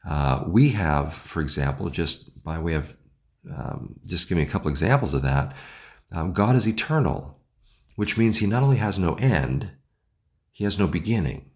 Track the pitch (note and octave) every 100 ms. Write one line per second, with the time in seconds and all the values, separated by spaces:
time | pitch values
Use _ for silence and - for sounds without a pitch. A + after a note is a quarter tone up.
0 | - D2 C#2 C2+ - G2+ C#3+ G#2 E2 D2
1 | D2 - - E2 D2 - C#2 C#2 E2+ D2
2 | E2 - - - D#2+ D#2+ E2 D#2 D2 -
3 | _ _ _ _ - - - - - -
4 | - E2+ - F2 C#2+ F#2+ D#2 D2 D#2+ C#3
5 | A#2 C#2 C2+ C#2 C2+ - - - - -
6 | _ E2+ E2 F2+ G#2 B2 G#2+ A2 - D#3
7 | G2 - - - _ _ _ _ _ -
8 | G#2 A2 A2+ A2 G2+ A#2 C#3 C3 G#2+ F#2+
9 | F2 - C3 F2 B1+ C2+ - - _ _
10 | _ _ _ _ _ - G2+ G2 F#2 E2+
11 | G2 A2+ C#2+ - -